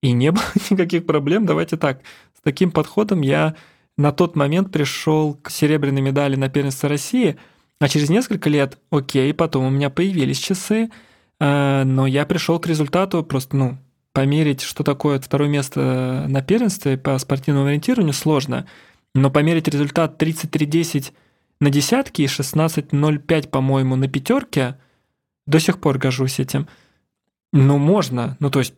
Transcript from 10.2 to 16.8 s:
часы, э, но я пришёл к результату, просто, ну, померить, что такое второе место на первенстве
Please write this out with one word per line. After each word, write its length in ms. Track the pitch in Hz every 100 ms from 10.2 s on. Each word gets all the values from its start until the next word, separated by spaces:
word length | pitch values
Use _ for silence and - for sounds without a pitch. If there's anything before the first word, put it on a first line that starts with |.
| 135 135
часы, 520 | - 185 - 214 226 - - _ _ _
э, 440 | 147 143 139 135
но 220 | 135 131 131
я 200 | 135 147
пришёл 320 | 180 - 165
к 80 | 165
результату, 560 | 156 147 175 190 175
просто, 340 | 156 135 131 139
ну, 220 | 131 127 _ _ _
померить, 500 | - 135 147 151 139
что 220 | - -
такое 360 | 147 139 151 139
второе 280 | 135 143 147
место 760 | 147 139 - 135 127 127 127 147
на 140 | 135
первенстве 540 | 135 214 233 185